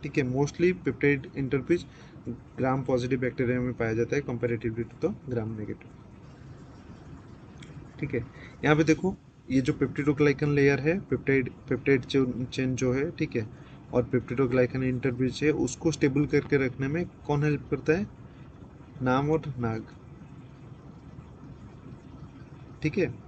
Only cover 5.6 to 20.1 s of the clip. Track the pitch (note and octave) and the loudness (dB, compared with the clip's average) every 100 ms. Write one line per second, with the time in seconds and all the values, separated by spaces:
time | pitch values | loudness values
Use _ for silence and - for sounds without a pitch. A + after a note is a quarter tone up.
5.6 | G#2 - - - - - - - - - | -8 -10 -12 -20 -20 -20 -20 -18 -18 -18
6.6 | - - - - - - - - - - | -18 -18 -18 -18 -16 -18 -18 -20 -20 -18
7.6 | - - - - C#3 B2 - - - - | -18 -18 -18 -10 -6 -4 -6 -14 -18 -4
8.6 | C3 D3+ D#3+ D#3 F#3 G3+ - - - B2+ | 2 4 6 4 2 -4 -12 -20 0 2
9.6 | C3 - C3+ - C#3+ D3 D3 C#3 D3+ C#3+ | 2 0 0 0 0 4 4 4 2 6
10.6 | C#3 C#3 C#3 F#3 - B2 - C3+ B2+ - | 6 6 2 0 0 -2 2 2 2 -8
11.6 | - B2 - C3+ B2+ C#3 B2+ A#2 B2 - | -4 -2 4 4 4 2 2 0 -4 -2
12.6 | C3 B2+ B2+ B2+ D#3 - D#3 B2 A2 - | -2 0 0 2 -2 -2 -2 -2 -4 -10
13.6 | - - - B2 A#2+ B2+ A#2+ B2 C3+ B2+ | -18 -18 -2 0 2 0 0 0 2 4
14.6 | B2 C3 B2+ B2+ C3+ A#2+ B2+ A2+ D3 D3 | 4 2 -2 0 0 0 0 2 2 2
15.6 | C3 - E3 D3+ D3 C3+ D3 D3 C#3+ C#3+ | 0 0 -2 2 2 4 2 2 4 2
16.6 | C3 B2 C3+ D#3 F3 - - D3 D3+ D3 | 2 0 -2 -2 -4 -8 -2 2 2 0
17.6 | C3+ C3+ - E3 G#3 - - - - - | -2 -4 2 0 0 -8 -20 -18 -20 -18
18.6 | - - - - B2+ B2+ D3 D#3 D3+ B2 | -20 -18 -18 -4 2 2 4 0 -2 -4
19.6 | A#2 A2 - - - | -2 -4 -8 -18 -20